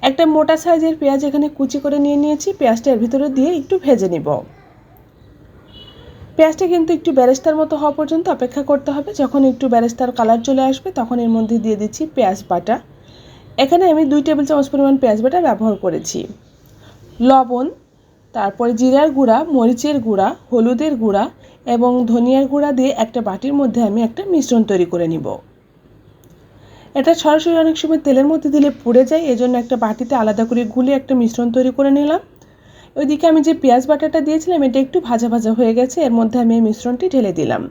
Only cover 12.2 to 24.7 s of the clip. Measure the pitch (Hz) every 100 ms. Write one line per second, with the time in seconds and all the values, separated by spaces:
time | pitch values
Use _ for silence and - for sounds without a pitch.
12.2 | 208 196 - 175 175 247 - - - -
13.2 | - - - - 269 349 370 311 302 294
14.2 | 285 302 277 302 277 277 277 269 262 214
15.2 | 240 339 330 202 220 196 185 156 156 -
16.2 | - - _ _ _ - - - - -
17.2 | 240 269 247 247 277 - _ _ _ _
18.2 | _ 240 202 - 240 220 254 269 311 269
19.2 | 262 220 330 277 233 233 294 294 220 196
20.2 | 196 339 - 240 226 247 311 269 220 196
21.2 | 254 - - - - 240 247 247 240 233
22.2 | 240 262 269 277 294 262 262 269 226 247
23.2 | 214 190 262 285 269 208 220 208 226 233
24.2 | 403 339 262 233 214